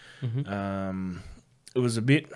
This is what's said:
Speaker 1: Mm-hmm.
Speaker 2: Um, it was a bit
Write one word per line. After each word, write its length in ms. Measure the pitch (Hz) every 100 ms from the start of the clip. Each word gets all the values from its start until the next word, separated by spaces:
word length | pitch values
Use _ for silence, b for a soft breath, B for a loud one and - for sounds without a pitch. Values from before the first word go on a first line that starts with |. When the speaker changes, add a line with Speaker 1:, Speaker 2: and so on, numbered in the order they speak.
| B B
Speaker 1:
Mm-hmm. 300 | 127 120 117
Speaker 2:
Um, 720 | 101 98 98 95 95 92 87 B B - _ -
it 60 | 127
was 160 | 123 113
a 60 |
bit 280 | 117 151 -